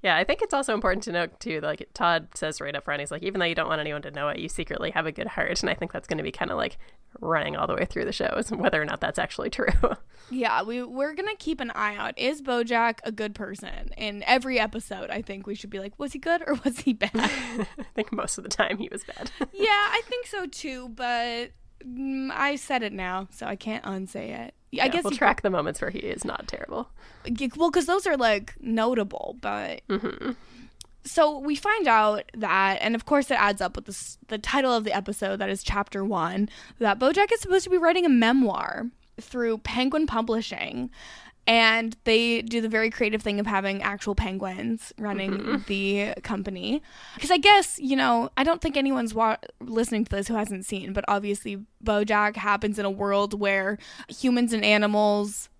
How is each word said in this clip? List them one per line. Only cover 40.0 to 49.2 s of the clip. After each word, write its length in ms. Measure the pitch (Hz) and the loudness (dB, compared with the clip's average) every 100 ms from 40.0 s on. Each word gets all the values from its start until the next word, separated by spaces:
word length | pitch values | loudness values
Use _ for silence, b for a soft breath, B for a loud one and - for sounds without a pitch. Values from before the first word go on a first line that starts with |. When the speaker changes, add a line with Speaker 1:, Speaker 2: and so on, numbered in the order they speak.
| 311 | 2
Speaker 2:
Publishing, 800 | 226 226 226 220 - - 247 247 B B B B _ - | 0 0 0 -2 -6 -6 -6 -8 B B B B _ 4
and 500 | 226 226 226 226 220 | 6 8 6 0 -4
they 400 | - 226 233 233 | 4 4 6 2
do 180 | 226 233 | 0 0
the 80 | 220 | 0
very 220 | 220 220 | 2 0
creative 320 | 220 220 214 | 2 0 0
thing 160 | 214 202 | -2 -2
of 80 | 208 | 0
having 340 | 202 196 196 | 0 0 -2
actual 360 | 196 202 - 202 | -2 -4 -2 -2
penguins 760 | 220 190 190 185 220 226 - - | -2 -2 -6 -6 -4 -4 -6 -8
running 320 | 214 196 190 196 | -6 -4 -2 -2
Speaker 1:
Mm-hmm. 180 | 214 285 - | -2 -4 -2
Speaker 2:
the 460 | 196 196 202 208 202 | -2 0 0 -2 -4
company. 600 | - 202 196 185 185 277 B B B B | -6 -4 -4 -6 -4 -4 B B B B
'Cause 100 | 285 | 4
I 60 | 359 | 6
guess, 420 | 403 403 359 - | 8 8 6 -2
you 160 | 277 | 0
know, 360 | 269 262 240 233 - | 2 4 4 2 0
I 60 | |
don't 180 | 277 339 | 2 2
think 160 | 320 285 | 0 0
anyone's 380 | 269 262 233 | 2 0 0
wa-, 220 | 214 | 2